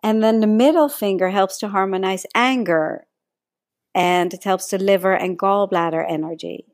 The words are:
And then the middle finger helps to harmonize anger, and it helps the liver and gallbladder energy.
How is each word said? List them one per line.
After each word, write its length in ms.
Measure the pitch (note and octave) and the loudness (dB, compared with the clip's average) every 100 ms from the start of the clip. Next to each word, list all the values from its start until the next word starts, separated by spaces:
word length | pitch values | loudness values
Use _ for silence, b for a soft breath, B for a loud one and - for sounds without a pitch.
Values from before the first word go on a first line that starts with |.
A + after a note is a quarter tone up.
And 200 | G#3+ A3 | 0 2
then 180 | A3 A3 | 2 4
the 60 | G#3+ | 4
middle 420 | G#3+ C4 D#4+ D4 | 4 4 4 2
finger 420 | - G#3 F#3+ F#3 | 0 -2 0 0
helps 280 | G3+ F#3+ - | 2 0 -2
to 100 | G#3 | -4
harmonize 580 | G3+ F#3+ F#3+ F#3+ F#3+ - | -2 0 0 -2 -4 -4
anger, 720 | - B3 C4 G3+ E3 D#3 - _ _ _ _ _ _ _ _ _ | 0 0 0 0 0 0 -6 _ _ _ _ _ _ _ _ _
and 400 | F3+ F3+ F3+ F3 | -2 0 2 0
it 100 | F3+ | -4
helps 240 | G3+ F#3+ - | -4 -4 -2
the 100 | G3 | -4
liver 360 | G3 G3 F#3+ | 2 2 2
and 240 | F#3+ F#3 F3 | 0 -2 -2
gallbladder 680 | G3 G3+ G3 F#3 E3+ E3 - | 0 0 2 0 0 -2 -4
energy. 600 | D#3 D#3 E3 E3+ - - | -4 -6 -8 -10 -12 -16